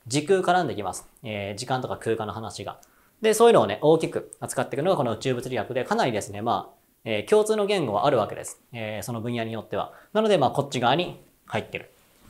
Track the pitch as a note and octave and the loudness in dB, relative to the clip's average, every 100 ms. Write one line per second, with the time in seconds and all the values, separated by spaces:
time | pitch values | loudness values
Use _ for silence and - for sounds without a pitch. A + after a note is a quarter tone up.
0 | A2+ C#3 D3 F#3+ F3+ F3+ D3+ G2+ F#2+ - | -4 -2 2 2 4 2 0 -4 -6 -8
1 | - _ A2 G#2 G2 G2+ B2+ B2+ B2 G2 | -14 _ -8 -6 -6 -8 -4 -4 -4 -6
2 | A#2 A2 G#2+ G2+ A2 - G2 - - _ | -2 -2 -4 -8 -10 -10 -12 -12 -20 _
3 | _ - A3 G#3+ A#3 F#3 G#2 G#2 D3 D#3+ | _ -2 0 6 8 8 4 2 4 4
4 | - G#2 - - B2 - B2+ - F3 E3 | 2 -4 -8 -12 -6 -4 -4 -2 0 2
5 | B2 G#2+ C3 A#2+ B2+ B2 G2 B2 B2 A3 | 0 -2 -2 -2 -4 -4 -2 -4 0 0
6 | D#3+ G#2 F#2+ G2+ A#2 G2 - _ _ _ | 0 0 -6 -6 0 0 -2 _ _ _
7 | A#2 G#2+ G#2 G#3+ G#3+ A3 G3+ G3+ B2+ G2+ | -4 -4 2 2 4 0 0 0 0 2
8 | C3 - G2+ - - - _ A#2+ G#2+ G#2+ | 2 2 0 -4 -12 -16 _ -10 -8 -8
9 | G2 A#2 A#2 A#2+ A2+ A2+ - G2+ E2 - | -6 -6 -4 -4 -4 -8 -6 -6 -6 -10
10 | - G#3 A3 F#3 B2 - - B2+ A#2+ D3+ | -6 0 4 4 4 2 -2 0 2 2
11 | F3 - - _ - A2 - - - _ | -2 -8 -20 _ -6 -6 -6 -12 -14 _
12 | _ _ | _ _